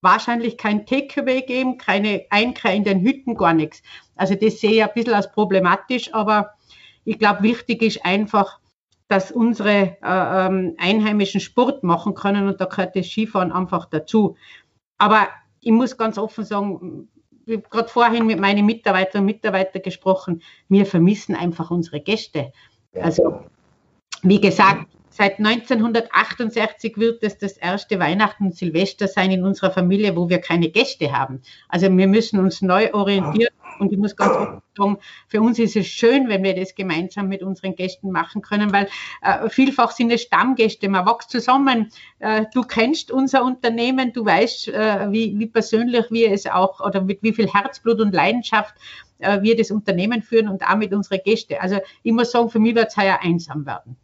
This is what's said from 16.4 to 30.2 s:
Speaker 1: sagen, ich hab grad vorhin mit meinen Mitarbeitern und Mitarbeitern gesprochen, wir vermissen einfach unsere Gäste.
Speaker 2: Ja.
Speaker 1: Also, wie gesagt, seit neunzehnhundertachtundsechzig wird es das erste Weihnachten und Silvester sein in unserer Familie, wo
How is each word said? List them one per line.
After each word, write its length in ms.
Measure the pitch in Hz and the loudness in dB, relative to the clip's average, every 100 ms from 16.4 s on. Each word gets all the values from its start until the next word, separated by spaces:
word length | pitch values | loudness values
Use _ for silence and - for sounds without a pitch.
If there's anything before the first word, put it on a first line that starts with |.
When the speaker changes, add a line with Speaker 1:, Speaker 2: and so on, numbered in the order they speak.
Speaker 1:
sagen, 640 | 214 208 202 180 175 - - _ _ _ - | -8 -6 -6 -8 -12 -16 -18 _ _ _ -8
ich 100 | 220 | -8
hab 140 | - | -6
grad 200 | 226 233 | -6 -4
vorhin 360 | - 240 233 226 | 2 2 2 0
mit 140 | 196 | 2
meinen 240 | 196 208 | 2 4
Mitarbeitern 560 | 208 226 - 190 190 202 | 2 2 0 0 0 0
und 60 | 196 | -2
Mitarbeitern 560 | 214 220 185 190 190 | 0 -2 -2 -2 -4
gesprochen, 600 | 190 175 190 190 - 170 - - _ | -10 -6 -2 -2 -2 -8 -8 -20 _
wir 180 | 196 196 | 2 4
vermissen 480 | 180 170 208 - | 4 4 2 -4
einfach 360 | 180 175 165 165 | -4 -4 -6 -4
unsere 300 | 175 165 147 | -4 -4 -8
Gäste. 520 | - 220 - 151 135 - _ _ _ | -4 -4 -4 -8 -8 -12 _ _ _
Speaker 2:
Ja. 80 | - | -6
Speaker 1:
Also, 380 | 165 139 165 - - _ _ _ _ _ _ - | -2 2 0 0 -16 _ _ _ _ _ _ -2
wie 180 | 185 202 | 4 6
gesagt, 460 | 202 - 196 196 - _ _ | 4 4 4 2 -4 _ _
seit 280 | - 196 196 | -2 -2 2
neunzehnhundertachtundsechzig 1600 | 214 240 226 247 226 226 - - 220 - 226 226 220 - 226 220 | 0 0 0 0 2 0 0 0 0 -2 -4 -2 -2 -4 -8 0
wird 260 | 226 226 | 0 0
es 160 | 214 202 | -6 -6
das 140 | 196 - | -10 -8
erste 420 | 175 196 - 196 | -6 -6 -4 -2
Weihnachten 460 | 160 185 214 - 196 | 0 2 0 0 -4
und 100 | 170 | -2
Silvester 500 | 180 156 196 - 202 | -4 0 -2 -2 -4
sein 220 | 202 190 | 0 0
in 140 | 190 | 0
unserer 260 | 185 190 190 | 0 0 -2
Familie, 460 | 190 180 196 214 | 0 2 2 0
wo 120 | 175 | 0